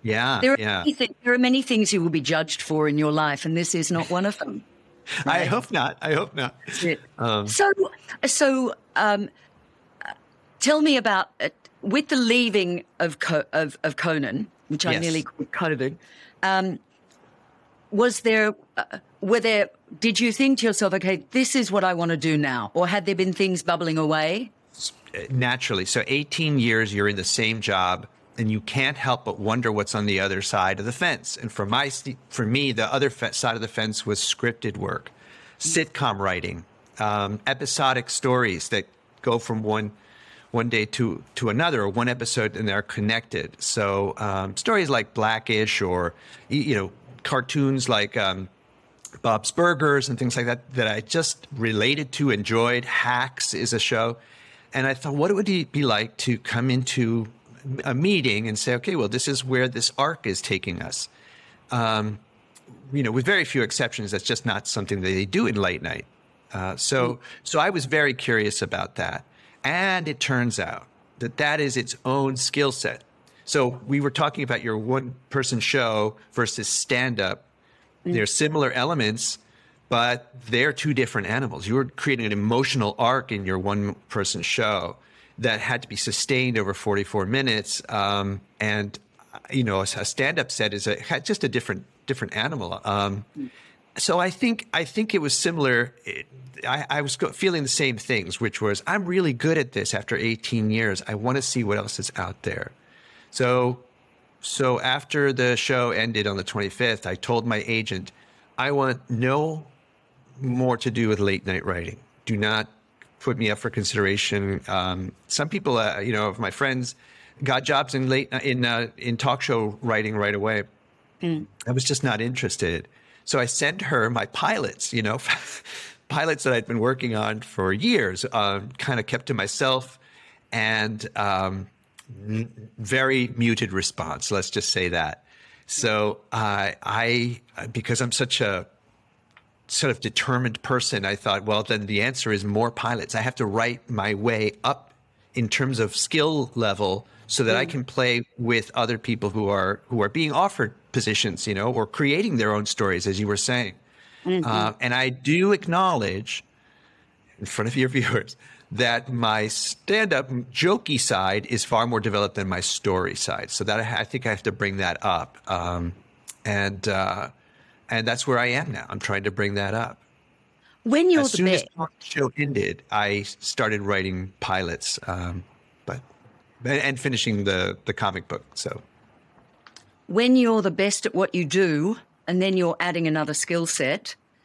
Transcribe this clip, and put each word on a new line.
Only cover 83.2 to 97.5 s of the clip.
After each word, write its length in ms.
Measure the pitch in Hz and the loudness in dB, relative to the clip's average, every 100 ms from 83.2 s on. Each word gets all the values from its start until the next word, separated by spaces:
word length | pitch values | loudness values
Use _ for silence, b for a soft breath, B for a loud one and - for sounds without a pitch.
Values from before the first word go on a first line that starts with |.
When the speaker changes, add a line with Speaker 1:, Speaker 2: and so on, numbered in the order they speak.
| - | -2
Speaker 1:
in 120 | 107 95 | -4 -2
your 140 | 95 | -2
one-person 840 | 98 101 101 - _ 110 98 - | 0 0 -2 -6 _ -4 -2 -2
show, 520 | 85 - 110 101 85 - b b b - | -2 0 0 0 -4 -10 b b b -4
that 200 | 117 107 | -2 0
had 220 | - 127 | -2 -4
to 60 | - | -4
be 80 | 104 | -6
sustained 640 | - 101 - 131 127 117 | -4 -2 0 2 2 0
over 160 | 98 | 0
forty-four 520 | 95 - 101 98 107 95 | -2 0 0 0 -2 0
minutes. 560 | 131 135 107 - - - | 0 0 -2 -2 -8 -4
Um, 520 | 107 98 101 98 98 - _ | -2 0 0 -2 -6 -10 _
and, 380 | 107 104 101 - _ _ - - - | -2 0 -2 -8 _ _ -20 -20 -4
you 140 | 135 | 0
know, 160 | 117 95 | 2 0
a, 40 | |
a 220 | 98 - 104 | 0 -4 -6
stand-up 460 | - 135 170 127 | 0 0 0 -4
set 220 | - 107 | -2 -2
is 120 | 101 214 | 0 -2
a, 100 | - - 147 | -4 -2 -6
just 220 | - 202 | -2 -2
a 60 | 135 | 0
different, 360 | 113 - 98 - _ - | -2 -2 -6 -8 _ -8
different 280 | 131 104 110 | -6 -4 -4
animal. 460 | 123 151 90 90 110 | -4 -4 -6 -6 -2
Um, 400 | 101 101 101 - 151 | 0 0 -2 -8 -12
Speaker 2:
Mm. 120 | 135 B B B _ - | -12 B B B _ -4
Speaker 1:
so 220 | - 175 | 0 2
I 100 | 180 | 0
think, 380 | - 247 220 - | 0 0 0 -2
I 100 | 160 160 | -4 -2
think 280 | - 220 | -2 0
it 60 | 196 | 0
was 120 | 147 | 0
similar. 600 | - 185 165 139 120 123 - - | 0 0 2 4 4 2 -6 -12
It, 200 | - - - - - 120 | -12 -12 -18 -20 -10 -4
I, 180 | 139 - | -4 -2
I 120 | 143 | -2
was 140 | 139 - | -2 -2
go-, 160 | 175 | -4
feeling 320 | - 190 | 0 0